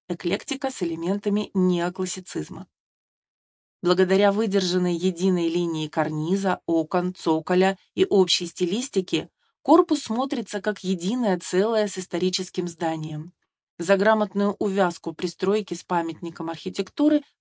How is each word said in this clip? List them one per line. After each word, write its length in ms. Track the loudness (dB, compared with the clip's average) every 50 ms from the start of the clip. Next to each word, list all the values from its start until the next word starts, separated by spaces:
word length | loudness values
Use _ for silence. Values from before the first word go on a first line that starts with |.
| _
эклектика 640 | -8 -6 -4 -4 -2 -2 -2 -4 -6 -6 -4 -4 -4
с 140 | -4 -4 -4
элементами 680 | -4 -4 -4 -2 -2 -2 -2 0 0 0 0 -2 -2 0
неоклассицизма. 1120 | 2 2 4 4 2 0 -2 -2 -4 -6 -6 -6 -8 -10 -8 -8 -8 -8 -8 -10 -14 -14 -16 _ _ _ _ _ _ _ _ _ _ _ _ _ _ _ _ _ _ _ _ _ _ 0
Благодаря 480 | 2 4 4 4 4 4 4 4 4
выдержанной 600 | 4 2 0 0 0 0 0 0 0 0 0 0 0
единой 560 | 0 0 -2 0 0 0 2 2 2 0 0
линии 380 | 0 0 -2 -2 -2 -4 -4
карниза, 720 | -4 -2 -2 -2 -2 -2 -4 -2 0 0 0 0 -2 -2 -2 _
окон, 480 | 0 0 0 0 0 -2 -2 -2 -2 -4
цоколя 640 | -4 0 0 0 0 0 2 2 4 4 4 2 -2 _ _ -2
и 100 | 0 0
общей 400 | 4 4 4 4 4 2 -2 -2
стилистике, 800 | -4 -4 -2 -2 0 0 -2 -2 -2 -2 -2 -2 0 -2 -4 -4 -6 _ _ _ _ _ _ 4
корпус 400 | 6 6 6 6 4 0 -4 -4
смотрится 580 | -4 -4 -4 -4 -4 -4 -6 -6 -6 -6 -6
как 220 | -4 -4 -6 -4 -2
единое 560 | -2 -2 -2 -2 -2 -2 0 0 0 0 0
целое 480 | -2 0 0 2 2 2 2 0 0
с 100 | 0 -4
историческим 680 | -8 -8 -6 -4 -2 0 0 -2 -2 -6 -6 -6 -6 -6
зданием. 680 | -6 -4 -4 -4 -2 -2 -4 -6 -6 -8 -8 -10 -12 -16 _ _ _ _ _ _ _ _ -4
За 180 | 2 2 4
грамотную 580 | 4 6 4 4 4 2 0 0 0 0 0 0 0
увязку 540 | -2 0 2 2 2 2 0 -2 -8 -10 -8
пристройки 600 | -6 -6 -6 -4 -2 0 0 0 0 0 -4 -8
с 100 | -8 -4
памятником 680 | -2 -2 -2 -2 -2 -6 -8 -8 -10 -8 -8 -8 -8
архитектуры 720 | -8 -8 -10 -8 -6 -6 -6 -4 -2 2 2 4 4 2 0 _ _ _